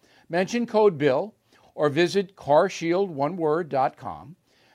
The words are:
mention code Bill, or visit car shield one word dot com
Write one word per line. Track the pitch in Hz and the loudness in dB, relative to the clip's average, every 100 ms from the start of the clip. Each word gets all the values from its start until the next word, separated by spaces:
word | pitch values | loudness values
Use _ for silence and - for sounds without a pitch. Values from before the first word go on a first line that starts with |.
| _ _ - | _ _ -6
mention | 170 190 240 233 | -4 -2 -4 -2
code | 214 214 147 | 2 2 4
Bill, | 143 131 202 - _ _ _ | 0 0 -4 -12 _ _ _
or | - 147 | -2 0
visit | 143 175 196 185 - | 2 0 0 -4 -8
car | 135 151 190 | 2 4 4
shield | - 165 175 196 | -2 -2 -2 -2
one | 135 143 185 | -4 -4 -2
word | 156 156 160 | 0 -2 -2
dot | 135 143 - | -2 -2 -4
com | 113 76 107 175 _ _ _ | -14 -14 -16 -20 _ _ _